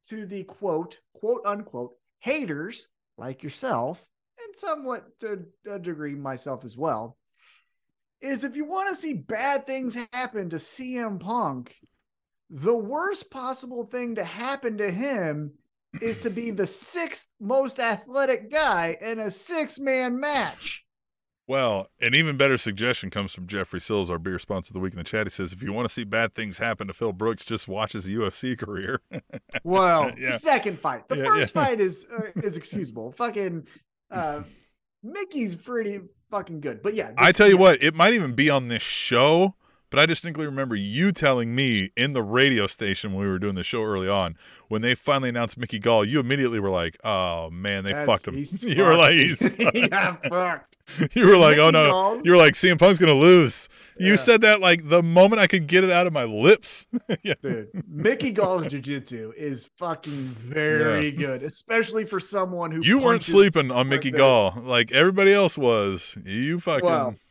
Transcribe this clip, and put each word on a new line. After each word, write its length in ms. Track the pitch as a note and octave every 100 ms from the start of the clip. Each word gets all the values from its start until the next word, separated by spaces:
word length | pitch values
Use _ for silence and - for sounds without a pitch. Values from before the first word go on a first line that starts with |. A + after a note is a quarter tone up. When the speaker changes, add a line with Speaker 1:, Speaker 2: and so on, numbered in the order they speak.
| -
Speaker 1:
to 180 | A3 G3
the 180 | G3
quote, 560 | F#3 - G3 D#3+ E3+ - _
quote 320 | _ G#3+ A#3+ G3+
unquote, 480 | G#3 G#3 B2 B2 _ _ _
haters 680 | A#3 D4+ A3+ D3 F3+ B3 - _ _ -
like 260 | B2+ C3+
yourself, 640 | - - C4 B2+ B2+ F3+ _ _ _ _ A4+
and 80 | G4+
somewhat 600 | G4 D4+ C4 A#3 _ _
to 260 | A3 G3 E3 _ G#3
a 80 | G3+
degree 360 | F3 D#3 D3+
myself 480 | C#3+ C#3 B2+ C#3 B2+
as 140 | B2 A2+
well, 400 | D#3 A2+ A#2 _ _ _ _ _ _ _ _ _ _ _
is 220 | C4+ C4
if 120 | C4+ C#4+
you 80 |
wanna 300 | D4+ F#4+ G4
see 180 | F4+ D#4+
bad 540 | A3+ - A3 C4+ C#4 C#4
things 320 | C4 B3+ A#3+ A#3
happen 360 | B3 B3 A3 F3+
to 80 | D#3+
C 380 | - - B3+ B3+
M 220 | A3+ F#3+
Punk, 580 | F3+ A#3+ F3+ B2+ B2 _ _ _ _ _ _ _ _
the 240 | C#3+ E3+ A#3
worst 540 | G#3 D4 F#4 G4+ -
possible 540 | C4 B3+ C4 B3+ B3
thing 300 | A#3 B3 A#3+
to 100 | A3
happen 540 | E3+ F3+ B3 C#4 B3 G#3
to 120 | G#3
him 640 | F3+ C#4 B3 E3 D3+ D3 _ _ _ _ -
is 180 | A3+ A3
to 120 | A#3
be 200 | G3 A#3
the 160 | G3 F#3
sixth 600 | - - F4 E4 - - _
most 380 | G#3 C4+ C4+ C4
athletic 720 | A#3 G#3 - C4 C4+ B3 G#3+
guy 460 | D4+ C#4+ F#3 E3 E3
in 180 | A3 A3+
a 120 | G#3+
six-man 880 | - - E4+ D4+ - C#4 C4 B3+ B3
match. 680 | D4 C#4+ E3+ - - - _ _ _ _ _ _ -
Speaker 2:
Well, 420 | C3+ B2 G2+ F#2+ _
an 140 | A#2
even 220 | C3+ D#3+ C#3
better 180 | C#3 B2+
suggestion 540 | A#2 G2 A#2 A#2+ F#2+
comes 240 | G#2 G2
from 120 | - F2+
Jeffrey 340 | G2+ F#2+ F2+
Sills, 280 | - G#2 F2
our 80 | E2+
beer 200 | F2+ F2+
sponsor 320 | - F#2+ -
of 40 |
the 60 | F#2+
week 140 | F#2+
in 40 | F2
the 60 |
chat. 220 | E2 A2 G#2
He 40 |
says, 220 | - F2+
"If 100 | F#2
you 100 | A2
wanna 140 | G#2+ A#2+
see 140 | -
bad 300 | G#2+ A2+ A2+
things 240 | - G#2+ F#2
happen 280 | A#2 A2 G2+
to 80 |
Phil 180 | - A#2
Brooks, 320 | F#2 A2 A2
just 240 | - A2+ -
watch 240 | F#2+ G#2+
his 160 | A2+ F#2
U 160 | G#2+ G2+
F 80 |
C 220 | - B2+ A#2+
career." 440 | G2+ G2 G2 C3+ _
<laughs> 100 | C3+ _ - _ -
Speaker 1:
Well, 480 | E3+ F#3+ F3+ E3 C#3 A#2
Speaker 2:
Yeah. 140 | B2+
Speaker 1:
the 60 | -
second 400 | D#4+ C4+ G#3 E3+
fight. 280 | D#3 B2 _
The 100 | C#3+
Speaker 2:
Yeah, 60 |
Speaker 1:
first 300 | C3+ G#4+ C#3+
Speaker 2:
yeah. 100 | -
Speaker 1:
fight 160 | C4+ A3+
is, 260 | F#3 - -
uh, 200 | A#3 G#3+ F#3+
is 140 | G#3 E3
excusable. 560 | - G#3+ C#3 A2+ A2+
Fucking, 540 | - A#3+ A3 F#3+ E3 - _ _ _ _
uh, 320 | F#3 D#3+ D3 C#3+ _ _ _ _ _
Mickey's 520 | G#3+ F#4+ F#4 D#4 G#3+ E3
pretty 440 | - A#3+ G#3 G3+ F3+ _ _
fucking 300 | G#3 F3 D#3+
good. 220 | C#3+ A2
But 120 | G#3
yeah, 180 | G#3+ - -
Speaker 2:
I 120 | D3
Speaker 1:
this 80 | F3+
Speaker 2:
tell 120 | G#3
you 60 |
Speaker 1:
yeah. 60 | F#3
Speaker 2:
what, 220 | F#3+ C#3
it 120 | D3
might 200 | D#3+ F#3
even 180 | A#3 D3
be 160 | A#2 D3
on 180 | C#3 B2
this 140 | A#2
show, 720 | - - - A#2+ C#3 E3+ F#3+ - _ _ _
but 80 | C3+
I 60 | D#3+
distinctly 380 | D#3+ E3+ D3 D3+
remember 280 | C3+ C3+
you 380 | A2 G2+ A#2+ F#3+
telling 420 | F#3 D3 B2+ A#2
me 360 | B2 C3+ A2 F#2+ -
in 180 | C3+
the 80 | C3
radio 440 | G#2 A#2+ C#3 A#2+ G2+
station 460 | - G2+ F#2+ G#2+
when 100 | F#2+
we 60 | G2+
were 80 | F#2
doing 160 | G2+
the 80 | F#2+
show 180 | F2+ A#2+
early 260 | A2 G2 F#2
on, 280 | G2+ F2+ D#2+ - - _
when 140 | G#2+
they 120 | A#2
finally 340 | B2 - C#3 C3
announced 280 | A#2+ A#2 -
Mickey 200 | A#2 A2
Gall, 260 | A2+ A2+
you 160 | G#2 D3
immediately 380 | B2 C#3 B2+ A2+
were 120 | G2
like, 260 | F2+ E2+ -
"Oh, 460 | A2 G2 F2+ E2+ E2
man, 340 | E2+ G2+ G2
they 80 | G2
Speaker 1:
That's, 140 | C#3+ C#3+
Speaker 2:
fucked 200 | G#2 -
him." 60 |
Speaker 1:
he's 280 | C3+ C#3+ F#3
Speaker 2:
<laughs> 0 |
You 180 | A#3 D#3+
were 140 | F#3 E3
like, 180 | D3 E3 D3+ E3
Speaker 1:
fucked. 180 | B3 -
Speaker 2:
He's 140 | A#3
Speaker 1:
<laughs> 120 | A3+
He 60 | A#3
got 360 | F#3+ F#3 E3+ -
fucked. 440 | F3 F3+ D#3+ _ _ -
Speaker 2:
<laughs> 280 | - D#3+
You 120 | A#3+ B3
were 100 | F#3+
like, 180 | D#3 D3+
"Oh, 100 | D#3+
Speaker 1:
Mickey 40 | D#3+
Speaker 2:
no." 60 | D3+
Speaker 1:
Gall. 300 | F#3 G3 A#3
Speaker 2:
You 80 | D#3+
were 40 | F3
like, 180 | D#3
"C 140 | - F#3
M 80 | E3+
Punk's 220 | F3+ F3
gonna 160 | F3
lose." 560 | C#3 E3 F3+ C3+ - - - - -
You 120 | F#3
Speaker 1:
Yeah. 60 | G#3+
Speaker 2:
said 260 | B3 A3+
that, 180 | A3 G#3+
like, 260 | F#3 E3+ D3+
the 120 | E3+
moment 380 | E3+ E3+ G3 A3
I 60 | F#3+
could 200 | F#3+ D3
get 160 | F3+
it 80 | F#3
out 160 | F3 F3+
of 60 |
my 120 | D3+
lips. 600 | A#2+ G#2+ C#3 G#3+ - - -
<laughs> 300 | A#3+ - F#3+
Yeah. 100 | G#3 -
Speaker 1:
Dude, 280 | C#3 A#2 G#2 F#3+ -
Mickey 420 | D3 G#3 C4 C4+
Gall's 360 | G#3+ F#3+ F#3 C#3+
jiu-jitsu 640 | C#3 C3 C#3+ - A#2+ A2
is 360 | A2+ D3 B2+ - _
fucking 340 | F3 D#3+ D3+ C#3+ C3 A#2
very 720 | A#2+ D3+ D3+ D3+ D3+ - D3+
Speaker 2:
Yeah. 80 | C#3 C3+
Speaker 1:
good, 160 | B2+
especially 600 | D3 - - A3+ A3 A3
for 160 | G#3+ G3
someone 500 | - G3+ F#3 F3+ E3+
who 120 | D#3+
Speaker 2:
You 140 | F3 B3+
weren't 220 | B3+ A#3
Speaker 1:
punches 100 | -
Speaker 2:
sleeping 380 | G3 G3+ D#3+ C3
on 60 | B2
Speaker 1:
like 80 | C3
Speaker 2:
Mickey 240 | C3+ C#3
Speaker 1:
this. 80 | C3+
Speaker 2:
Gall 400 | C3+ B2 G2 G#2+
like 300 | B2+ A#2+ A2+
everybody 400 | C3 F3 G3 G3
else 240 | G3+ F#3 -
was. 600 | B2+ A2+ G2+ F#2 - G#2+
You 380 | F#2 G#2 C#3 E3+
fucking 240 | E3+ D3
Speaker 1:
Well 320 | F3 D#3+ C3 G2+ _